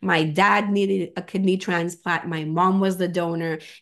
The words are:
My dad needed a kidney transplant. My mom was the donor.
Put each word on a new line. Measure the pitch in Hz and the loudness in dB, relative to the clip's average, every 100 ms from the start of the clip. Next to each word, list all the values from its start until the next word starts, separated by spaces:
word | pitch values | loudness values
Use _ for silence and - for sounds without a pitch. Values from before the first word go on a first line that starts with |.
My | 190 165 | 0 2
dad | 156 151 202 202 202 | 2 2 4 4 2
needed | 202 196 196 175 - | 0 0 0 -2 -8
a | |
kidney | 175 190 190 190 | -6 0 2 0
transplant. | 190 175 170 170 175 165 175 | 0 -2 -2 -4 -4 -4 -2
My | 160 | -4
mom | 151 165 185 190 | -2 2 4 4
was | 190 180 | 2 0
the | 180 | -2
donor. | 175 170 165 165 156 - - | -2 -2 -2 -4 -6 -10 -8